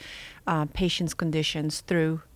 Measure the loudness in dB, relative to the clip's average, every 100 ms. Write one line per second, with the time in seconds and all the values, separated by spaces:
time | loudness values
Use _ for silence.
0 | -10 -16 -16 -8 0 2 2 0 0 0
1 | -2 -2 0 0 0 0 -2 -2 0 2
2 | 4 0 -6